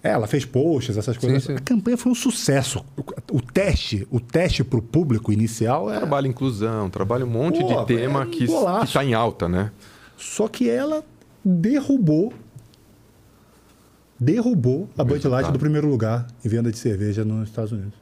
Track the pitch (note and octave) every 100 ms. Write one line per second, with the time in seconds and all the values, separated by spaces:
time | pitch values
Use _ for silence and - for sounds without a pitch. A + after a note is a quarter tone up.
0 | G2+ G#2 G#2 D3 - B2+ D#3+ D3 - G#2
1 | G#2 A#2 B2+ C3+ C3+ C3+ C#3 A#3 A#3 B3
2 | B3 A#3+ C4+ - - C#3 C3 - - -
3 | - - - C#3+ - - F#3+ - - G#2
4 | G2 B2+ - E3 F3+ - B2 A#2+ G#2 D3+
5 | E3 A2 - G#2 A2 A2 A2+ D3 G3+ G#3+
6 | D#3+ C#3+ C#3 B2+ C3+ G#2+ A2 A2 F#2+ G2
7 | F#2+ A#2+ B2 A2+ D#3+ - - - A2+ A#2+
8 | B2+ C#3 C3 E4 B3 D#4+ G3 F#3+ A#3 -
9 | C#3 A2+ A#2 - F2 F2+ G#2+ - - -
10 | - - - - A3 - B3 A#3+ C#4+ D#4
11 | D#4 - - - G3 F3 G3 C#4+ C#4 C#4
12 | E3+ D3+ G#3+ - - - - - - -
13 | - _ - - - - _ _ _ _
14 | _ - B2 A3 A#3+ G#3 B2 C3+ G#3+ -
15 | B2+ C#3+ C3+ B2+ - C3+ D3+ D3+ D3+ B2+
16 | A2 A#2 A#2+ - A2+ A2+ A#2 G#2+ A#2+ G2
17 | G#2 G#2 G#2+ G#2+ G#2+ A#2 G#2+ A2 G2+ -